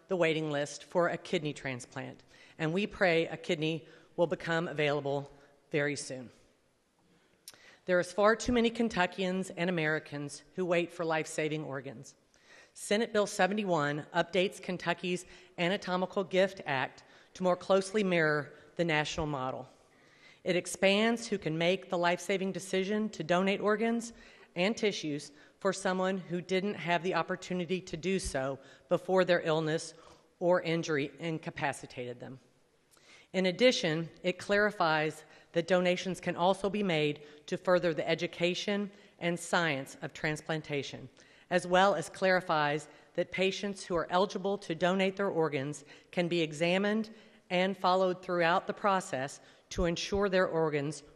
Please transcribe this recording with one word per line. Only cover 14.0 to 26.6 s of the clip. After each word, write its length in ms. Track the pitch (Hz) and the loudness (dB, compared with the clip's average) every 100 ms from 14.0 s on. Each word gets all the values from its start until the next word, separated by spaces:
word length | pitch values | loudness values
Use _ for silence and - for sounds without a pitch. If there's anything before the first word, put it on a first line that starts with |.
| - | -2
updates 480 | 175 170 185 196 - | -2 0 2 0 -2
Kentucky's 640 | - 175 170 170 180 180 - - - - | -8 -4 -4 -4 -2 -4 -6 -20 -12 -2
Anatomical 680 | 170 202 185 180 185 202 | 0 0 -2 -2 -2 -4
Gift 380 | 185 185 190 190 151 | 0 2 2 0 -4
Act 380 | 135 139 - - - - | -2 -2 -6 -20 -20 -18
to 100 | - | -2
more 100 | 180 | 0
closely 480 | 175 - 190 190 220 | 0 4 2 2 0
mirror 520 | 190 170 156 147 139 - - | 2 4 4 2 -4 -12 -10
the 100 | - | -2
national 440 | 170 151 151 - 151 | 0 2 0 -2 -4
model. 400 | 143 131 123 127 - _ _ _ _ - - | -2 -4 -6 -10 -18 _ _ _ _ -20 -10
It 140 | - 175 | -2 -2
expands 720 | 180 - 196 202 226 233 - | -2 0 2 4 4 0 -2
who 100 | 196 | -4
can 180 | 156 160 | -2 0
make 340 | 170 190 - | 2 2 0
the 80 | 180 | 0
life-saving 520 | 175 175 - 190 190 | 2 2 0 -2 -2
decision 580 | 175 - 190 190 214 214 | -4 -4 -2 0 -2 -2
to 120 | - | -4
donate 380 | 156 180 190 196 | 0 2 2 2
organs 520 | 202 208 226 233 226 - - - - 175 | 0 0 0 -2 -4 -12 -20 -20 -10 -2
and 200 | 190 226 | 0 0
tissues 540 | 208 - 156 143 - - - _ | -2 -2 -4 -6 -8 -18 -20 _
for 120 | 196 | -2
someone 460 | 180 190 185 185 190 156 | 0 0 0 0 -2 -4
who 120 | 175 | -6
didn't 340 | - 185 | -2 0